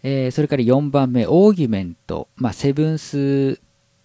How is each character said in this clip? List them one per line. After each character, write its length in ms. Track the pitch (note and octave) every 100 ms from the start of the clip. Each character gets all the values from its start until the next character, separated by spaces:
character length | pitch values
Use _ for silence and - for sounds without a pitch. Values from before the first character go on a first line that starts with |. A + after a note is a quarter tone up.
え 240 | C3+ C3+ B2+
ー、 20 |
そ 100 | B2+
れ 60 | D3
か 100 | C#3
ら 60 |
四 300 | A#2 C3 D3
番 180 | C#3 C3
目、 160 | B2 G#2+
オ 240 | D#3+ G#3
ー 20 |
ギ 120 | F#3+
ュ 40 | C3+
メ 140 | G2+
ン 140 | F2+ E2 -
ト。 220 | E2 - -
ま 140 | B2+
あ、 20 |
セ 200 | G#2 C#3+
ブ 160 | C#3 D#3
ン 100 | D#3
ス 640 | - C#3+ C#3 C#3 C3+ - _ _ _ _